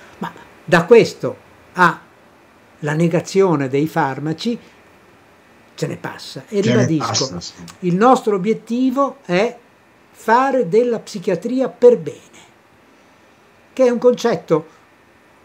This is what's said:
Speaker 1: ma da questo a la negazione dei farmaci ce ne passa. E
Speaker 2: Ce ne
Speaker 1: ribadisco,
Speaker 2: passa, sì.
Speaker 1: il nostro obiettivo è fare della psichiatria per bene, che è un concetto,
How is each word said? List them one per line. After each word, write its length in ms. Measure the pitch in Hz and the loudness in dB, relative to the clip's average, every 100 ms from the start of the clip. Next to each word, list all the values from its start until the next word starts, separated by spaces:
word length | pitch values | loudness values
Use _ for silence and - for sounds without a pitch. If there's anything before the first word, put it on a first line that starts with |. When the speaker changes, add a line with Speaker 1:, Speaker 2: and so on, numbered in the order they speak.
| - - | -20 -16
Speaker 1:
ma 140 | 170 - - - | -16 -16 -20 -20
da 200 | - 175 | 0 0
questo 520 | 175 233 - - 127 - _ _ - | 6 6 6 -2 -10 -10 _ _ -12
a 280 | 180 170 - - _ _ _ _ _ _ _ | 0 0 0 -12 _ _ _ _ _ _ _
la 120 | 147 | -6
negazione 720 | 156 170 170 - 190 190 151 135 | 0 0 0 0 2 2 2 0
dei 200 | 139 156 | -2 -2
farmaci 680 | 165 139 135 151 160 233 226 - _ _ _ _ _ _ _ _ _ _ | -2 -2 -4 -8 -6 -6 -8 -12 _ _ _ _ _ _ _ _ _ _
ce 120 | - 160 | -10 -8
ne 100 | 170 | -8
passa. 480 | - - - - - | -12 -14 -16 -18 -6
E 140 | 202 | -2
Speaker 2:
Ce 80 | 214 | 2
ne 160 | 208 - | 2 2
Speaker 1:
ribadisco, 420 | 156 - - 190 | 0 -2 -4 -6
Speaker 2:
passa, 120 | 175 | -8
sì. 120 | - - 170 - | -14 -18 -20 -8
Speaker 1:
il 140 | 180 180 | -2 2
nostro 380 | 247 247 220 | 4 4 2
obiettivo 840 | 202 208 220 - 240 262 262 269 - | -2 -2 -4 -4 -2 0 0 -2 -4
è 320 | - 175 202 - _ _ _ _ _ | -4 -2 -2 -6 _ _ _ _ _
fare 580 | - 220 240 269 254 175 | -8 2 2 2 0 0
della 320 | 214 247 220 | 0 0 -4
psichiatria 680 | - 196 196 170 226 254 247 | -8 -8 -4 -4 -4 -4 -4
per 300 | - 240 202 | 4 4 4
bene, 420 | 143 - - - - _ _ _ _ _ _ _ _ _ _ _ _ | -2 -16 -20 -20 -20 _ _ _ _ _ _ _ _ _ _ _ _
che 120 | - | 0
è 60 | 247 | 0
un 80 | 240 | 4
concetto, 680 | 247 - 233 165 - 156 - - _ _ _ _ _ _ | 2 2 0 -2 0 -2 -2 -16 _ _ _ _ _ _